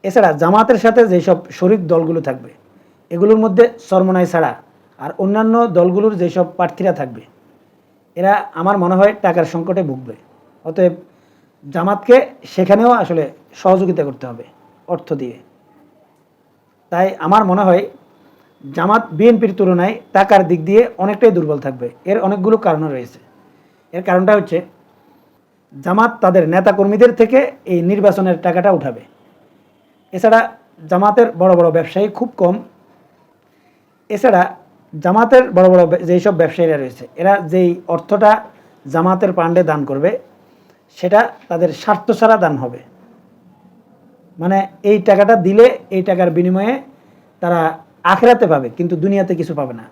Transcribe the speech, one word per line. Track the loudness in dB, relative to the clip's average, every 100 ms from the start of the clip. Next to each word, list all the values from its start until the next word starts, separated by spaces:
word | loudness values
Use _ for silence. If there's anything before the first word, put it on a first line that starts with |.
এছাড়া | 0 2 2 2
জামাতের | 0 2 2 2
সাথে | 2 4 2
যেসব | 2 0 -2 -4 -4
শরিক | 0 0 0
দলগুলো | -2 0 -4 -6
থাকবে, | -10 -14 _ _ _ _ _ _
এগুলোর | -2 2 2
মধ্যে | 2 2 2 2 -4
চরমোনাই | 0 2 0 0
ছাড়া | 0 -4 -6 _ _ _ _
আর | -16 -6
অন্যান্য | -2 0 0 0 2 2
দলগুলোর | 2 2 -2 -2
যেসব | -4 -2 -4 -4
প্রার্থীরা | -6 -4 -4 -4
থাকবে, | -8 -12 _ _ _ _ _ _ _ _ _ -2
এরা | 0 0 -2 -4
আমার | -2 0
মনে | 0 2
হয় | 2 2
টাকার | -2 0 -2
সংকটে | -4 -6 -4 -4
ভুগবে। | -8 -14 -20 _ _ _ _
অতএব | -12 -2 -2 -2 -20 _ _ _ _ _
জামাতকে | -12 -6 -4 -4 2 2 2 -12 -12
সেখানেও | -6 0 2 4 2
আসলে | 0 -4 -6 -10 _ -4
সহযোগিতা | 0 0 0 -4 -6
করতে | -8 -16
হবে | -16 -20 _ _ _ -10
অর্থ | -10 -8 -10
দিয়ে। | -10 -14 _ _ _ _ _ _ _ _ _ _ _ _ _ _ _
তাই | -2 -2 -2 0
আমার | 2 2
মনে | 0 2
হয় | 0 -2 -14 _ _ _ _ _ _
জামাত | -14 -6 0 0 -2 2
বিএনপির | 2 4 0 0
তুলনায় | 0 0 -2 -6 -4 0
টাকার | 4 2 2
দিক | -2 2
দিয়ে | 2 2 -2
অনেকটাই | -6 2 2 2
দুর্বল | -4 -6 -8
থাকবে। | -10 -14 -12 -6
এর | -2 -2
অনেকগুলো | -2 0 0 0
কারণ | -2 -4
রয়েছে। | -8 -12 -20 _ _ _ _ _ _ _
এর | -10 -2
কারণটা | 0 2 0
হচ্ছে | 0 -6 -8 _ _ _ _ _ _ _ _ _ _
জামাত | -12 -4 0 0 0
তাদের | 2 2 2
নেতাকর্মীদের | 2 2 2 0 4 4 4
থেকে | 2 2 0 -8 -6
এই | -4 -2
নির্বাচনের | 2 2 2 -2 -2 -2
টাকাটা | 0 0 0
উঠাবে। | -4 -12 -18 _ _ _ _ _ _ _ _ _ _
এছাড়া | -2 2 2 0 -10 _ _ -4
জামাতের | 0 2 2 0 2
বড় | 2 4
বড় | 2 0
ব্যবসায়ী | -4 -4 -4 -4
খুব | -10 -2
কম। | -2 -2 -8 _ _ _ _ _ _ _ _ _ _ _ _ _ _
এছাড়া | -2 2 2 0 -6 _ _ _
জামাতের | -6 -2 0 4 4 4
বড় | 4 4
বড় | 6 4
বে-, | 0
যেই | 0 0
সব | 0 0
ব্যবসায়ীরা | -2 0 -2 -2
রয়েছে, | -6 -12 -20 -4
এরা | 0 0
যেই | 0 0 0 -2 -6
অর্থটা | -6 -2 2 2 2 -4 _ _ _ -8
জামাতের | -2 0 0 -2
ফান্ডে | -2 0 0
দান | 0 -2
করবে, | -4 -4 -4 -4 -12 _ _ _ _ _ _ -8
সেটা | 0 0 0 -6 _
তাদের | -4 -4
স্বার্থ | -4 -4 -4 -2
ছাড়া | 0 2 2
দান | 0 -4
হবে। | -8 -12 -20 _ _ _ _ _ _ _ _ _ _ _ _ _ _ -8
মানে, | -2 -2 -2 -6
এই | 0 0
টাকাটা | 2 2 4 2
দিলে | 2 4 4 4 -6
এই | -6
টাকার | -2 0 0
বিনিময়ে | 0 -2 -2 -2 -6 -10 _ _ _ _ _
তারা | -4 -2 -2 -6 _ _
আখেরাতে | -2 2 4 4 2
পাবে, | 0 -2 -6
কিন্তু | -6 -2
দুনিয়াতে | -2 -2 -2
কিছু | -4 -6
পাবে | -8 -10
না। | -12 -20